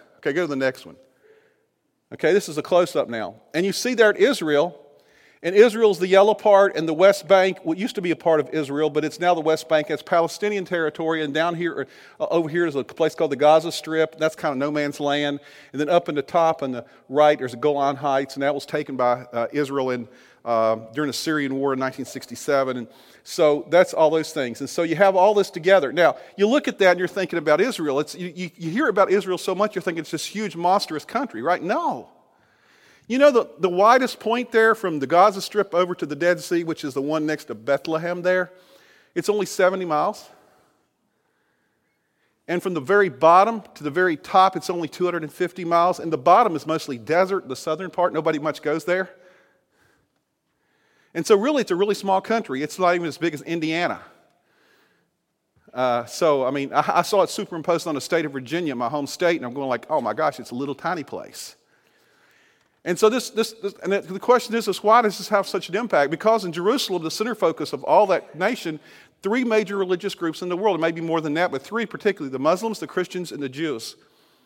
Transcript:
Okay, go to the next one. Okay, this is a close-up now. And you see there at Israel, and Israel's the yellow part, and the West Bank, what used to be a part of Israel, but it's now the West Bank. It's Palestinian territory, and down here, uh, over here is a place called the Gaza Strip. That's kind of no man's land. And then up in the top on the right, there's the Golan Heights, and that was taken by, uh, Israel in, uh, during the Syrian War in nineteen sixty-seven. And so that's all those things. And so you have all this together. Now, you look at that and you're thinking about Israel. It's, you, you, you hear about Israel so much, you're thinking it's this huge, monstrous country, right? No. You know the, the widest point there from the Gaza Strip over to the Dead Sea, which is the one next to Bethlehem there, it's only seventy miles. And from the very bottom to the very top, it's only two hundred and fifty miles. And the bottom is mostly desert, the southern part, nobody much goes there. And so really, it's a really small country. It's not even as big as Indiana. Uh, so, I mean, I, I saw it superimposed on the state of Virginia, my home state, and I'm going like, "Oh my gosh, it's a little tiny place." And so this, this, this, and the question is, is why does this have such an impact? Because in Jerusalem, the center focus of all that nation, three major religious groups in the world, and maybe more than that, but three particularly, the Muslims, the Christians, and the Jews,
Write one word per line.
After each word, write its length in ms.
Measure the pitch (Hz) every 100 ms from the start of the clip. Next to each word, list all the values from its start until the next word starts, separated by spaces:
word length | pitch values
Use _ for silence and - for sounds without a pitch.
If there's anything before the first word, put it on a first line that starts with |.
| _ _
Okay, 160 | 151
go 80 | 170
to 60 | 165
the 100 | 139
next 280 | 131 - 85
one. 120 | - _ _ _ _ _ _ _ _ _ _ _
Okay, 200 | 117 156
this 160 | 190 190
is 80 | 151
a 60 |
close-up 440 | - 175 175 151 113
now. 280 | 113 95 - _
And 120 | 156 196
you 60 |
see 220 | - 247
there 160 | 233 214
at 80 | -
Israel, 600 | 233 240 160 143 170 - - _ _ _ _ _ 165
and 80 |
Israel's 460 | 196 233 214 220 170
the 80 | 185
yellow 260 | 190 202
part, 440 | 208 214 196 196 -
and 100 | 160
the 60 |
West 340 | 156 190 190 156
Bank, 300 | 190 190 180
what 140 | 160 175
used 180 | 208 -
to 60 |
be 100 | 175
a 40 | 160
part 240 | 175 156
of 100 | 139
Israel, 360 | 156 139 143 156
but 140 | 147
it's 160 | 151 -
now 140 | 175
the 80 | 170
West 260 | 156 160 -
Bank. 220 | 156 151
It's 120 | 151
Palestinian 640 | - 175 165 - 208 208
territory, 580 | 175 175 156 151 160 160
and 120 | 151
down 220 | 147 165 170
here, 300 | 170 - 135 - - -
uh, 100 | 156
over 160 | 165 156
here 180 | 170 170
is 100 | 139
a 80 | 120
place 280 | - 160
called 200 | - 160
the 20 | 131
Gaza 340 | 147 160 165
Strip. 480 | - - 160 156 -
That's 200 | 156 -
kind 160 | 160
of 40 | 131
no 140 | 143
man's 300 | 151 147 143
land. 400 | 143 143 147 143 - - -
And 80 | 135
then 80 | 151
up 180 | 175 175
in 80 | 147
the 60 |
top 420 | 131 175 165 160
on 80 | 135
the 140 | 123 - _ -
right, 280 | 135 151 147
there's 140 | 123
the 60 | 120
Golan 400 | 151 143 139 135
Heights, 380 | 147 135 139 139
and 80 |
that 120 | 139 143
was 100 | -
taken 300 | 151 147 135
by, 280 | 123 123 127
uh, 140 | 117 117
Israel 380 | 147 139 139 131
in, 180 | 123 120 - _ _ 120
uh, 300 | 113 113 110 113
during 160 | 120 147
the 40 |
Syrian 420 | - - 156 139 135
War 180 | 139
in 60 | 131
nineteen 260 | 131 131 127
sixty-seven. 720 | 135 - 120 - 139 131 123
And 100 | 113 - - - -
so 400 | - 151 147 131
that's 240 | 170 180
all 160 | - 160
those 220 | 160 151
things. 300 | 156 123 113
And 80 | 139
so 140 | -
you 120 | 170 160
have 220 | 196 190
all 160 | 196
this 160 | 208 190
together. 420 | 180 160 190 135
Now, 240 | 143 165 - - -
you 100 | 208
look 220 | 277 277
at 100 | -
that 120 | 190
and 80 | 175
you're 80 | 175
thinking 320 | 202 185 170
about 200 | 151 151
Israel. 400 | 240 220 151 135
It's, 160 | 151 -
you, 160 | 180
you, 160 | 170 180 -
you 140 | 165
hear 180 | 190 262
about 240 | 185 190
Israel 260 | 196 190 180
so 180 | - 185
much, 200 | 208 -
you're 60 |
thinking 200 | - 160
it's 100 | 156
this 140 | 160 -
huge, 300 | 202 214 160
monstrous 480 | 175 196 - 156
country, 380 | - 339 285 110
right? 220 | 139 180
No. 460 | 170 269 330 202 - _ _ _ _ _ _ _ _ _ -
You 100 | 254
know 140 | 294
the, 180 | 247 - -
the 100 | 180
widest 500 | 180 208 254 254 -
point 320 | 214 233 240
there 240 | 226 220 220
from 240 | 185 151
the 80 | 131
Gaza 340 | 170 202 196
Strip 320 | - 208 196
over 220 | 170 180 180
to 100 | 156
the 100 | 147
Dead 240 | 175 170
Sea, 240 | 147 170
which 220 | 170 156 151
is 80 |
the 80 | 135
one 240 | 139 156 151
next 200 | 151 -
to 100 | 113
Bethlehem 640 | 113 139 - 160 170 180
there, 300 | 180 185 180 - _ _ _ _ _ -
it's 140 | 185
only 160 | 208 190
seventy 400 | - 185 190 175
miles. 440 | 151 180 214 - _ _ _ _ _ _ _ _ _ _ _ _ _ _ _ _ _ _ _ _ _ -
And 120 | 175
from 120 | 190
the 80 | 170
very 260 | 131 202 190
bottom 540 | 117 156 175 202 226 - -
to 80 |
the 60 | 147
very 280 | 151 185 156
top, 400 | - 190 190 180
it's 120 | -
only 200 | 175 156
two 160 | - 180
hundred 180 | 175
and 80 | 151
fifty 320 | - 175 -
miles. 360 | 170 170 175 175
And 120 | 165
the 60 | 156
bottom 380 | 131 196 226 156
is 100 | 156
mostly 320 | 160 - 123
desert, 500 | 110 165 190 190 127
the 80 | 127
southern 320 | - 156 185
part, 240 | - 175
nobody 260 | 156 160 156
much 220 | 151 143
goes 220 | 151 160
there. 260 | 160 180 185 - _ _ _ _ _ _ _ _ _ _ _ _ _ _ _ _ _ _ _
And 140 | 165 160
so 80 | 202
really, 240 | 240 294
it's 100 | 208
a 40 | 175
really 180 | 202
small 280 | 196 196 190
country. 420 | - 226 - 131
It's 160 | 147 -
not 160 | 180 175
even 100 | 170
as 140 | 135
big 160 | 165 151
as 60 |
Indiana. 580 | - 170 156 160 170 104 - _ _ _ _ _ _ _ _ _ _ _ _ _ _ _ _
Uh, 340 | 127 127 120 120
so, 380 | - 170 143
I 60 | 127
mean, 240 | 139 139
I, 100 | 139 -
I 140 | -
saw 180 | 170 208
it 80 | 170
superimposed 560 | - 202 170 151 170 170
on 80 |
the 80 | 143
state 240 | - 170 156
of 60 |
Virginia, 420 | 139 123 165 165 123
my 140 | 120
home 160 | 147 143
state, 300 | - 175 170
and 100 | 123
I'm 80 |
going 140 | 131 135
like, 200 | 120 -
"Oh 100 | 151
my 140 | 117
gosh, 260 | 107 156 135
it's 120 | 117
a 40 | 123
little 180 | 143
tiny 300 | 139 165 175
place." 540 | 135 95 - - - - _ _ _ _ _ _ _ _ _ _ _ _ -
And 140 | 175
so 80 | 214
this, 220 | 254 -
this, 240 | 208 220
this, 200 | - 202 -
and 120 | 180
the 260 | 196 160 185
question 360 | - 247 240 226
is, 120 | 214
is 160 | 180
why 200 | 208 226
does 140 | 220 185
this 120 | 185
have 180 | 208 190
such 220 | 196 -
an 60 | 185
impact? 340 | 240 160 143
Because 320 | 160 220 226
in 80 | 185
Jerusalem, 500 | 165 185 269 - 180
the 100 | 160
center 220 | - 220
focus 380 | 220 170 - 147
of 100 | 135 -
all 220 | 165 202
that 300 | 170 - 151
nation, 400 | 196 254 - 156 - - _ _
three 240 | 196 240 240
major 320 | 214 196 202
religious 380 | 185 180 202 -
groups 260 | 165 156
in 80 | 180
the 80 | 180
world, 180 | 214 165
and 60 |
maybe 180 | 165 170
more 220 | 165 160
than 140 | 156 151
that, 140 | 180
but 120 | 135
three 240 | - 220 220
particularly, 440 | - 208 190 143
the 100 | 131
Muslims, 400 | 147 180 226 208
the 80 | 156
Christians, 440 | - 175 185 170
and 100 | 151
the 60 | 139
Jews, 480 | 131 160 120 - - _ _ _ _